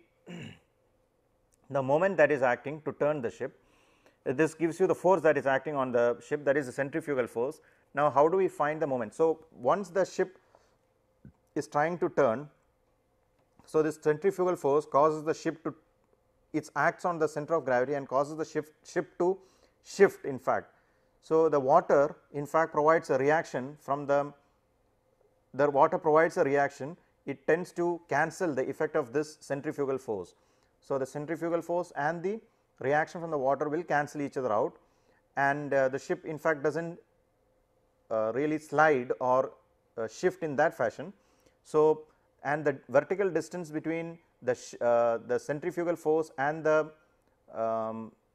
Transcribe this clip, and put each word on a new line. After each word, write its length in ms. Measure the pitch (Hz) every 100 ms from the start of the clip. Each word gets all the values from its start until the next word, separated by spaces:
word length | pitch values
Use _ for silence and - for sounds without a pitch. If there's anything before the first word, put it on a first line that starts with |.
| _ _ -
<clears throat> 1400 | 175 113 - _ _ _ _ _ _ _ _ _ _ -
the 120 | 135
moment 340 | 131 147 190 170
that 120 | 147
is 100 | 147
acting 400 | 127 120 139 151
to 100 | 143
turn 280 | - 143 151
the 120 | 113
ship. 260 | - 131 - _ _ _ _ _ _ 139 131
This 180 | 156
gives 240 | - 165 160
you 80 | 185
the 80 |
force 280 | 151 175 185
that 140 | 156 139
is 100 | 131
acting 280 | 135 160
on 180 | 147 131
the 240 | 120 120 120 -
ship, 180 | 147
that 120 | 143 143
is 100 | 127
the 60 |
centrifugal 540 | 117 139 160 151 135 117
force. 340 | 117 127 - _ _ _
Now, 160 | 139 147
how 180 | 131 156
do 80 | 190
we 120 | 185
find 320 | - 151 156
the 40 | 156
moment? 280 | 131 107
So, 260 | - 160 160 -
once 360 | - 123 175 180
the 160 | 180
ship 340 | 175 - 180 - _ _ _ _ _ _ _ _ - _ _
is 120 | 156 -
trying 320 | 147 156 175
to 100 | 175
turn, 380 | - 131 117 147 _ _ _ _ _ _ _ _ _ _ _
so 180 | - 160
this 160 | 156 151
centrifugal 560 | 156 151 196 190 180 175
force 300 | 143 147 151
causes 380 | 135 156 156
the 100 | 151
ship 300 | 147 165 156
to, 100 | 156 147 _ _ _ _ _ _ _
it 160 | 156 151 143
acts 280 | 156 170
on 140 | 185 170
the 100 | 151
center 260 | 151 147
of 100 | 165
gravity 300 | 131 123 127
and 120 | 143 135
causes 300 | 131 143 156
the 80 |
ship, 280 | 156 151 147 _
ship 340 | - 175 156 -
to 200 | 180 190 - _ _ _
shift 400 | - - 196 -
in 140 | 143 127
fact. 340 | - 107 - _ _ _ _ _
So, 260 | - 160 160
the 120 | 147
water 560 | 131 160 175 160 147 - _
in 140 | 143 147
fact 260 | 160 160
provides 380 | 151 147 165 -
a 80 | 135
reaction 580 | 139 160 160 139 131 147
from 260 | - 139 139
the, 260 | 143 143 143 _ _ _ _ _ _ _ _ _ _ _
the 160 | 127 147
water 280 | 139 156 180
provides 380 | 160 151 170 185
a 80 |
reaction, 520 | 143 143 139 - 135 175 _ _ -
it 200 | 135 -
tends 260 | 160 175
to 280 | - 175 170 -
cancel 460 | 143 160 - 180
the 140 | 127 131
effect 280 | 139 156 160
of 160 | 127
this 260 | 135 151 -
centrifugal 580 | - 143 147 143 135 135
force. 360 | - 101 87 _ _ _ _ _
So, 180 | - 139
the 80 | 131
centrifugal 560 | 147 147 160 165 170
force 300 | 160 175 175 -
and 260 | 143 170
the 180 | 180 226 - _ _ -
reaction 400 | 123 147 160 180
from 100 | 165
the 60 | 151
water 320 | 135 135 151
will 140 | 151
cancel 400 | 170 147 147 151
each 140 | 139 -
other 160 | 127
out 240 | 107 156 - _ _ _ _ _ -
and, 380 | 139 143 147
uh, 140 | 139 131
the 100 | 135
ship 260 | - 180
in 140 | - 151
fact 240 | 165 151
does 140 | 147 143
not, 200 | 165 170 _ _ _ _ _ _ _ _ _ _ -
uh, 220 | 110 110
really 240 | 131 151 151
slide 540 | 151 147 156 135 127 -
or, 320 | 127 127 131 - _ _ _ -
uh, 80 | 113
shift 360 | - 180 -
in 120 | 160 135
that 180 | 160
fashion. 380 | - 117 - 160 - _ _ _ _
So, 400 | - 151 156 156 - _ _ _
and 200 | 135 151
the 140 | 147 135 -
vertical 400 | 127 147 190 196
distance 420 | 160 156 180 156
between 480 | 151 160 165 165 165 _ _
the 140 | 120
sh-, 220 | 123 - -
uh, 380 | 120 120 117 117 110
the 120 | 120
centrifugal 580 | - 147 175 175 170 165
force 340 | 156 160 160 -
and 260 | 139 160
the, 260 | 151 156 156 - _ _ _ _ _
um, 600 | - 113 113 110 113 110 _ _